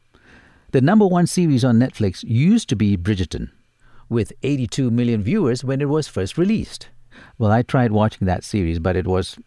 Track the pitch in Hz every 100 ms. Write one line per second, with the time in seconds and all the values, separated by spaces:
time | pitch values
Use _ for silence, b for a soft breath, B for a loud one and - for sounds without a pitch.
0 | _ b b b b b b 139 139 220
1 | 190 175 170 185 170 131 127 113 127 -
2 | 101 - - 113 170 226 - 101 104 98
3 | 87 95 85 - - _ _ _ b b
4 | b 117 101 - 131 143 117 - 127 120
5 | 120 113 104 214 139 123 131 135 143 151
6 | 143 101 95 - 190 208 - - - -
7 | - B B B 104 113 123 139 120 107
8 | 110 - 92 87 - 107 85 85 92 92
9 | 95 92 98 -